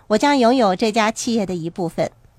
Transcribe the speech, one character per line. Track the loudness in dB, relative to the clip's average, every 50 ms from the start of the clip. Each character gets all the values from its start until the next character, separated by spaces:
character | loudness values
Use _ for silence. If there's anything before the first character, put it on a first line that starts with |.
| _
我 | -2 0
将 | 2 2 2 2 4
拥 | 4 4 4
有 | 4 2 2 2
这 | 0 -2 -2
家 | 0 0 0 0
企 | -2 -4 -4 -4 -2
业 | -2 -2
的 | -4 -6
一 | -6 -8 -8
部 | -6 -6 -6 -6
分。 | -4 -4 -4 -4 _ _ _ -20 _